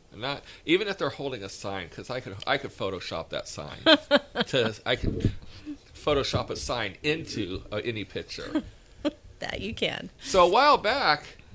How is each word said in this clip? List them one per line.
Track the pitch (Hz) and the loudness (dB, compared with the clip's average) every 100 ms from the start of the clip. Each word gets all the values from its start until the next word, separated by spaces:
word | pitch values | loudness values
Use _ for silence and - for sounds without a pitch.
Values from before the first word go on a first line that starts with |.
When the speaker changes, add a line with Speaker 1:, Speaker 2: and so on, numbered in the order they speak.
| - | -20
Speaker 1:
Not | - 123 143 - - - | -8 -6 -6 -10 -8 2
even | 175 208 | 2 2
if | 190 | -2
they're | 147 - | -4 -2
holding | 139 127 | -6 -6
a | 98 | -8
sign, | - 104 98 87 | -8 -6 -6 -6
'cause | - 101 | -10 -8
I | 123 | -8
could, | - 95 - | -8 -6 -2
I | 139 | -2
could | - | -2
Photoshop | - 101 92 - 85 80 | -6 -4 -4 -4 -6 -4
that | 73 - | -6 -6
sign. | - 73 - - | -10 -10 0 6
Speaker 2:
<laughs> | 302 - 285 - 240 226 | 6 6 0 2 -4 0
Speaker 1:
To, | 135 113 107 - | 2 2 0 -2
I | 127 | 0
could | - - - - - - - 294 - - | 0 2 2 0 -8 -14 -14 -14 -16 -6
Photoshop | - 143 127 131 120 | 0 2 2 0 -2
a | 131 | -4
sign | - 123 104 92 | -4 -2 -4 -2
into, | 151 160 - - 92 92 - | -2 -2 -2 -4 -4 -4 -6
uh, | 107 | -4
any | 117 110 | -2 -4
picture. | 98 - - - - 302 - | -6 -8 -8 -8 -4 -4 -4
Speaker 2:
<laughs> | - - - 294 - - - | -10 -20 -6 -4 -4 -10 -10
That | - - | -8 -6
you | 196 | -6
can. | 226 175 - - - | -2 -2 -2 -8 -12
Speaker 1:
So | - 190 | 2 6
a | 175 | 8
while | 214 285 254 | 8 8 6
back, | 196 277 202 147 - - - | 4 2 4 2 0 -18 -18